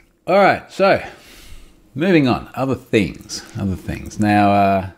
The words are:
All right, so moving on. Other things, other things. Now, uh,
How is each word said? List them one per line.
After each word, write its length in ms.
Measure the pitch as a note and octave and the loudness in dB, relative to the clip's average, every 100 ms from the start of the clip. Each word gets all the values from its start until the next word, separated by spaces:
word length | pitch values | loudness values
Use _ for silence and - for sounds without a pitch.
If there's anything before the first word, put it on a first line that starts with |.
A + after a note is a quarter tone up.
| _ _ - | _ _ 0
All 120 | F#3+ | 4
right, 300 | F#3 A2 - | 4 2 -4
so 300 | - F#3+ C#3 - - - - - - - _ _ C3 | -2 2 0 -2 -16 -20 -20 -20 -20 -20 _ _ -4
moving 320 | F3+ E3+ C3 | 2 4 2
on. 220 | E2 - - | 0 -6 -8
Other 200 | C3+ B2 | -6 -6
things, 680 | - A#2 F2+ - - - - G#2+ | -2 -2 -2 -6 -14 -16 -12 -8
other 180 | G2+ F2+ | -6 -6
things. 440 | - G2 - - | -8 -10 -10 -4
Now, 320 | G#2 G#2 G2+ | 0 2 4
uh, 380 | G2+ G2 G2 F#2+ | 2 2 0 -4